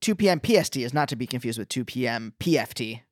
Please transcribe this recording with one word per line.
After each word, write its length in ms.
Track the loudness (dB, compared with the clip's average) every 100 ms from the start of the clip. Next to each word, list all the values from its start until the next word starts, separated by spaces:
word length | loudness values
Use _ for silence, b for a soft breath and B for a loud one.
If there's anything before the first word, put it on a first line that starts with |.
two 160 | 0 2
P 120 | 4
M 120 | 4
P 160 | 4 4
S 120 | 4
T 140 | -2
is 100 | -2
not 160 | 0 0
to 60 | -2
be 120 | -4
confused 320 | -4 -4 -4
with 80 | -6
two 160 | -6
P 240 | -4 -2 -2
M 260 | -2 -6 -4
P 200 | 2 2
F 160 | 2
T 280 | -6 -8 -10 _